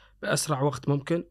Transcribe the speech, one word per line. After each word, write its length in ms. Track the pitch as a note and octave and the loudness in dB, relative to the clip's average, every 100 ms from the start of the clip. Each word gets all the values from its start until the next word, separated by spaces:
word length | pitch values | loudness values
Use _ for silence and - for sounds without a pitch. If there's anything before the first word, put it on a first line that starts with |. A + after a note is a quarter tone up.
| - _ | -20 _
بأسرع 400 | - C#3+ - C#3 | -2 0 0 0
وقت 280 | C#3+ C3 - | 0 0 0
ممكن 340 | C#3+ C#3+ E3+ F3 | -2 0 -2 -2